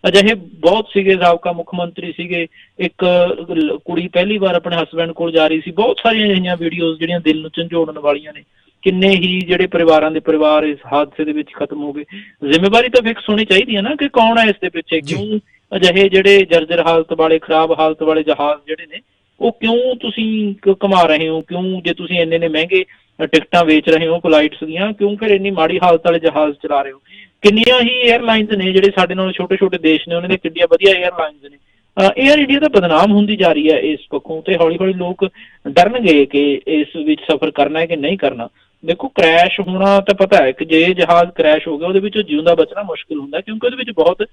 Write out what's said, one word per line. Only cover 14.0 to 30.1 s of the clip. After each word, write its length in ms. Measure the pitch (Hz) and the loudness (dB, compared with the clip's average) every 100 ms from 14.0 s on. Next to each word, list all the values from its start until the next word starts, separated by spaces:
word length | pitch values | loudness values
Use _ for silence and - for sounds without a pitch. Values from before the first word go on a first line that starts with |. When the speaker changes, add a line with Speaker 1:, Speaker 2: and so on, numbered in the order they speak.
| 285 | -2
Speaker 1:
ਕੌਣ 300 | 254 226 233 | 2 2 4
ਹੈ 60 | |
ਇਸ 100 | 220 196 | 2 0
ਦੇ 60 | 185 | -6
ਪਿੱਛੇ, 320 | 170 - 165 | -8 -4 -6
Speaker 2:
ਜੀ। 140 | 147 | -4
Speaker 1:
ਕਿਉਂ 260 | 190 208 214 _ _ _ 196 | -6 -4 -6 _ _ _ 0
ਅਜਿਹੇ 320 | 180 185 196 | 2 4 4
ਜਿਹੜੇ 380 | 190 190 202 185 | 4 6 4 4
ਜਰਜਰ 360 | 170 160 170 165 | 2 2 0 2
ਹਾਲਤ 260 | 165 160 | 0 0
ਵਾਲੇ, 260 | 160 160 160 | -2 2 2
ਖਰਾਬ 420 | - 160 160 156 | 2 0 0 0
ਹਾਲਤ 220 | 160 156 | 0 0
ਵਾਲੇ 200 | 160 160 | 0 0
ਜਹਾਜ਼ 380 | 151 147 147 147 151 | -2 -2 -2 -4 -8
ਜਿਹੜੇ 200 | 160 160 | -12 -12
ਨੇ 140 | 175 _ _ _ _ | -20 _ _ _ _
ਉਹ 120 | 233 | -6
ਕਿਉਂ 440 | - 226 240 254 247 | -2 -2 -2 -2 -4
ਤੁਸੀਂ 580 | 226 208 220 214 208 196 | -8 -6 -4 -4 -4 -4
ਕ-, 140 | 196 190 | -2 -2
ਕਮਾ 220 | 202 190 | 0 2
ਰਹੇ 260 | 165 156 160 | 2 2 -2
ਹੋ, 120 | 160 | -6
ਕਿਉਂ 400 | 160 175 185 185 | -6 -6 -6 -4
ਜੇ 120 | 170 | -6
ਤੁਸੀਂ 260 | 165 175 175 | -8 -6 -4
ਇੰਨੇ 180 | 165 165 | -2 -2
ਨੇ 100 | 170 | -2
ਮਹਿੰਗੇ, 360 | 156 170 190 185 _ _ - | -4 -2 -2 -2 _ _ -10
ਅ, 40 | 160 | 0
ਟਿਕਟਾਂ 380 | 156 - 175 | 0 2 0
ਵੇਚ 240 | 165 156 160 | 2 2 2
ਰਹੇ 180 | 160 160 | 0 0
ਹੋ 120 | 170 | -2
ਫਲਾਈਟਸ 460 | 170 156 151 - 160 | 2 2 2 -4 -10
ਦੀਆਂ, 260 | 160 208 | -6 -6
ਕਿਉਂ 240 | 202 202 208 | -2 -4 -2
ਫਿਰ 140 | 214 | -2
ਇੰਨੀ 200 | 196 196 | 0 -2
ਮਾੜੀ 300 | 185 160 175 | -2 -2 2
ਹਾਲਤ 180 | 180 165 175 | 2 2 2
ਵਾਲੇ 120 | 170 | 0
ਜਹਾਜ਼ 360 | 160 147 151 | 0 0 -2
ਚਲਾ 280 | 143 156 143 | -4 -4 -4
ਰਹੇ 100 | 139 | -4
ਹੋ? 60 | 135 _ - - _ | -12 _ -20 -20 _
ਕਿੰਨੀਆਂ 380 | 202 214 233 254 | 2 4 4 4
ਹੀ 80 | 240 | 2
ਏਅਰਲਾਈਨਸ 600 | 254 240 233 233 220 214 | 0 2 2 2 0 0
ਨੇ 220 | 208 190 | -2 2
ਜਿਹੜੇ 180 | 190 202 196 | 4 4 2
ਸਾਡੇ 160 | 180 | -2
ਨਾਲੋਂ 180 | 180 190 | 0 -4
ਛੋਟੇ-ਛੋਟੇ 460 | - 180 190 190 175 | -4 -6 -2 -2 2
ਦੇਸ਼ 300 | 160 156 | 2 0
ਨੇ, 60 | - | -2